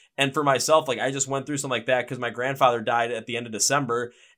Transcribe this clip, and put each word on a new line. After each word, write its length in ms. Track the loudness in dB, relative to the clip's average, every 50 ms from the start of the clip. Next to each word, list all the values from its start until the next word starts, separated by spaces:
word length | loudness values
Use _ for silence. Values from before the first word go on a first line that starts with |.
| _ _ _
And 160 | -2 -2 0
for 100 | 0 2
myself, 460 | 2 4 2 2 4 4 4 4 4 2
like, 100 | -2 -2
I 120 | -2 -2
just 180 | -2 -2 -2 -2
went 160 | -2 -4 -4
through 140 | -4 -6 -6
something 180 | -4 -2 -4 -2
like 60 | 0
that 240 | 0 0 0 -2 -4
'cause 100 | -6 -6
my 120 | -6 -6
grandfather 500 | -4 -4 -4 -4 2 4 4 4 4 2
died 300 | 0 0 0 2 0 0
at 160 | -2 -6 -6
the 100 | -6 -6
end 80 | -6 -6
of 80 | -6
December. 640 | -4 -2 0 2 2 2 0 0 -2 -2 -4 -6 -10 -16 -20 -20 _